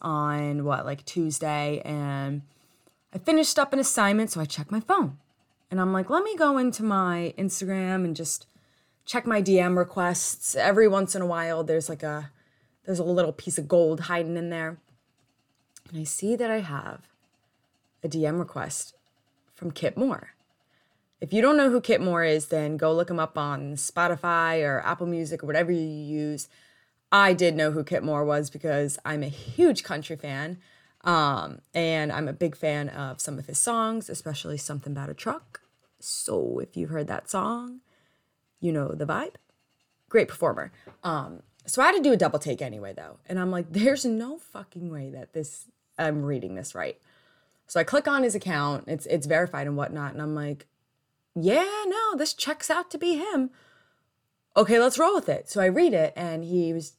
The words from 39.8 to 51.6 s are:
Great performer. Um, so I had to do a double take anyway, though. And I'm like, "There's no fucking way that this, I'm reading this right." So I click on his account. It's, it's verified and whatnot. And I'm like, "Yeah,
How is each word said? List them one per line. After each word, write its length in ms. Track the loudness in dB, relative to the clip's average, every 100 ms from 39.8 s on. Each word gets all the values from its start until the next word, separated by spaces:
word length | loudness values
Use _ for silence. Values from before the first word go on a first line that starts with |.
| _ _ _
Great 180 | 2 2
performer. 420 | 0 -2 -2 -6 -12 -20 -10
Um, 400 | -4 -4 -4 -12 -20 _
so 160 | -4 4
I 60 | 4
had 100 | 6
to 60 |
do 100 | 6
a 40 | 6
double 200 | 4 0
take 220 | -2 -4
anyway, 320 | -6 -10 -12
though. 240 | -12 -16 -16
And 140 | -8 -4
I'm 120 | -2
like, 220 | -2 -2
"There's 320 | 2 4 4
no 320 | 0 -2 -4 -10
fucking 540 | -16 -20 -16 -12 -10
way 180 | -10 -12
that 240 | -14 -12
this, 320 | -10 -8 -12 -20 _ _ -4
I'm 240 | -2 0
reading 340 | -2 -4 -4 -10
this 180 | -10
right." 260 | -8 -8 -8 _ _ _ _ _ _ -4
So 140 | 0
I 40 |
click 220 | 2 2 2
on 160 | 2
his 120 | 2
account. 500 | 0 -2 -2 0 -2 -4
It's, 200 | -6 -2
it's 200 | -2 2
verified 400 | 2 2 -2 -4
and 120 | -2
whatnot. 340 | -4 -4 -8
And 80 | -6
I'm 140 | -6
like, 320 | -6 -6 -8 -14 _ _ _ _ _ _
"Yeah, 500 | -2 2 4